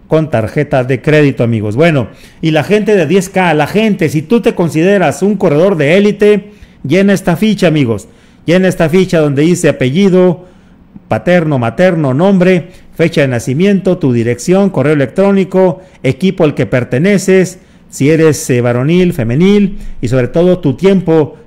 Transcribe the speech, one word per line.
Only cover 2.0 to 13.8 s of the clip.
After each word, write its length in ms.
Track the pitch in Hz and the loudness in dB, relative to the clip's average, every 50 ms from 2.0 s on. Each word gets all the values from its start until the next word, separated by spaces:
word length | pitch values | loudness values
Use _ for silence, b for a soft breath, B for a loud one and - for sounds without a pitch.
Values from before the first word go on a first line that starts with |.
| 117 - B B B B B B | -2 -4 B B B B B B
y 120 | B 160 156 | B -2 -2
la 100 | 156 143 | -2 0
gente 320 | - 196 214 208 196 214 | 0 0 0 0 2 0
de 120 | 196 165 | 0 2
diez 220 | 135 170 196 180 185 | 2 0 0 0 -2
K, 260 | - 190 185 175 156 | -2 -2 0 0 0
la 120 | 151 143 | 0 -2
gente, 420 | 135 - 196 220 220 202 190 175 143 | -2 0 0 0 0 0 0 -2 -2
si 140 | 117 160 151 | -2 -4 -2
tú 180 | - 226 233 | 0 0 0
te 140 | - 233 220 | 0 0 -2
consideras 680 | 214 180 160 123 151 160 190 202 202 180 147 131 - 185 | 0 -2 -2 0 0 0 2 2 2 0 0 -2 -2 -2
un 140 | 202 214 | -2 -2
corredor 400 | - - 180 143 147 170 202 196 | 0 0 0 2 2 2 2 2
de 200 | 160 143 139 165 | 0 0 2 2
élite, 560 | 196 202 208 202 202 214 208 208 202 202 B B B B B B B B | 2 2 2 0 2 2 2 2 0 -2 B B B B B B B B
llena 260 | 127 143 185 196 202 202 | -2 0 2 2 2 2
esta 220 | 190 - - 170 | 0 0 -2 -2
ficha, 320 | 151 208 220 214 - 196 | 0 0 0 0 0 0
amigos. 400 | 170 156 156 139 113 113 101 - - b b b b b b b | 0 2 2 0 0 -2 -6 -8 -14 b b b b b b b
Llena 240 | - 160 185 190 185 | 0 0 2 2 0
esta 200 | 156 - 170 156 | 0 0 -2 0
ficha 300 | 147 190 185 185 - 165 | 2 2 0 2 0 0
donde 240 | 156 147 139 135 151 | 0 0 0 0 0
dice 260 | 165 180 - - 156 | 0 0 0 0 0
apellido, 760 | 139 - 135 127 135 170 202 196 175 185 180 180 175 - B B B B B B B B B _ - - _ - | 0 0 -2 -2 0 2 2 2 4 4 2 2 0 -2 B B B B B B B B B _ -20 -16 _ -6
paterno, 500 | 110 110 - - 180 180 160 151 147 131 | -6 -4 -2 0 0 0 0 0 -2 -2
materno, 560 | 120 113 117 - 175 185 175 160 151 135 127 | -2 -2 -2 0 0 0 0 0 -2 -2 0
nombre, 540 | 135 170 196 202 185 180 180 190 175 - B B B B B B | 0 2 2 2 2 2 2 2 0 -2 B B B B B B
fecha 280 | - 165 165 - 170 143 | -2 -2 -2 0 0 -2
de 60 | 135 | 0
nacimiento, 720 | 127 117 - - 127 147 180 202 202 190 | -2 -4 -4 -4 -2 0 0 2 0 0